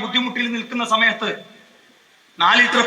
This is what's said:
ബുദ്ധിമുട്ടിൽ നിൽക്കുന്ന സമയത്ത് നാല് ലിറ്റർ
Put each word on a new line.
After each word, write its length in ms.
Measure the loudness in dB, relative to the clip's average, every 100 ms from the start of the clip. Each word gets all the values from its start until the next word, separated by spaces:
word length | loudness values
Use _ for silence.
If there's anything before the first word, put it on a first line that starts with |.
ബുദ്ധിമുട്ടിൽ 460 | 0 -2 -2 -4 -4 -6
നിൽക്കുന്ന 280 | -6 -6 -2
സമയത്ത് 380 | 2 2 0 -4 -6 -12 -20 _ _ _ _ _ _ _ 0
നാല് 180 | 4 4
ലിറ്റർ 200 | 4 2